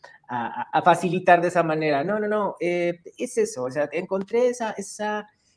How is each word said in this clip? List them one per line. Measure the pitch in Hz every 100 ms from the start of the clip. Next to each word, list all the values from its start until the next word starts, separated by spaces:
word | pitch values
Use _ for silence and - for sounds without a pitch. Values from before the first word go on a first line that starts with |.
| - - -
a, | 123 113 -
a, | -
a | 156
facilitar | 175 170 180 180 185 175
de | 175
esa | 175
manera. | 160 156 156 139
No, | 170 214
no, | 208
no, | 214 190 -
eh, | 175 175 175 175 - -
es | 240 233
eso, | 220 127
o | 127
sea, | 139 147
encontré | 165 185 190 196 233 247
esa, | 240 220
esa, | 202 196 - 214 214 208 _ _